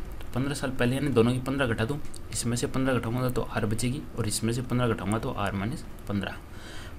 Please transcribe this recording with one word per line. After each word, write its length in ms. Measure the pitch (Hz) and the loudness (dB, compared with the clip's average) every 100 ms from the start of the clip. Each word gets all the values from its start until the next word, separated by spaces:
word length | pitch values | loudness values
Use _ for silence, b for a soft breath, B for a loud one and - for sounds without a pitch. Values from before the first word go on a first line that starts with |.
| - - - 120 | -6 -6 -4 -2
पन्द्रह 180 | 139 | -2
साल 160 | 143 135 | -2 -2
पहले 260 | 127 123 131 | 2 2 2
यानी 140 | 147 | 4
दोनों 240 | 117 120 | 6 6
की 60 | 127 | 4
पन्द्रह 280 | 127 143 127 | 0 0 2
घटा 180 | 113 117 | 2 0
दूँ, 140 | 147 - - - | 0 -4 -4 -4
इसमें 240 | - 117 120 | -2 0 0
से 100 | 131 | 0
पन्द्रह 300 | 139 131 123 | 2 2 2
घटाऊँगा 320 | 113 123 127 | 2 0 0
तो 120 | 123 | 0
आर 240 | 113 113 107 | -2 0 2
बचेगी 360 | - 123 151 - - | 2 0 -2 -4 -4
और 100 | 107 | -2
इसमें 240 | - 110 | 0 0
से 80 | 123 | 0
पन्द्रह 260 | 120 123 120 | 0 2 2
घटाऊँगा 300 | 101 92 110 | 2 2 0
तो 120 | 131 | 0
आर 200 | 110 101 | -2 -2
माइनस 340 | 95 104 160 - - - | 0 -2 -4 -8 -8 -4
पन्द्रह। 260 | 101 - - - B B B B | -2 -2 -6 -10 B B B B